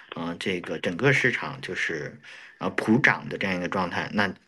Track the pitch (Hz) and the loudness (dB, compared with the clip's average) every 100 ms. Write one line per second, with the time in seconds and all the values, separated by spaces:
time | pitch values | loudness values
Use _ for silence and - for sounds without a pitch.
0 | - - 82 85 107 90 85 82 101 85 | -12 -8 -6 -4 -2 -2 -4 -4 -4 2
1 | 135 131 127 117 78 - - 90 - - | 4 4 4 2 -4 -6 -6 -4 -2 -2
2 | - - - - - - 95 - - 117 | -6 -10 -18 -18 -18 -6 -4 0 4 6
3 | 139 90 - - 98 90 85 95 90 90 | 6 4 0 -4 -2 -2 0 0 0 -2
4 | 76 104 101 - | -2 0 0 -2